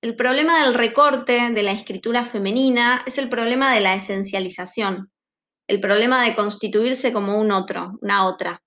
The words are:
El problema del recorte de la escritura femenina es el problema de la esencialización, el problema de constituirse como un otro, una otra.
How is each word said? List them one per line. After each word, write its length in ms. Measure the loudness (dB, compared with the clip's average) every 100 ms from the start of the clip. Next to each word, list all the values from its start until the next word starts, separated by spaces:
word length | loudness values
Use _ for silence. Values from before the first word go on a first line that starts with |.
El 160 | -8 -2
problema 480 | 0 2 2 4
del 100 | 4
recorte 760 | 2 0 4 4 2 0 0 2
de 100 | 0
la 80 | -2
escritura 540 | -4 -6 -8 -2 -2
femenina 760 | -2 -4 -2 2 2 4 2 0 -2
es 120 | -6
el 100 | -4
problema 440 | -2 0 0 2
de 80 | 2
la 140 | 2
esencialización, 1160 | 0 -2 -6 -4 -4 -6 -8 -10 -4 -4 -4 -10 _ _ _ _ _ _
el 120 | -2
problema 420 | 2 2 4 4
de 120 | 2
constituirse 760 | 2 -2 -4 -2 0 0 0 -2
como 260 | -2 -2 0
un 140 | 2
otro, 460 | 0 -2 -8 -8 -10
una 260 | -2 2 0
otra. 360 | -2 -8 -8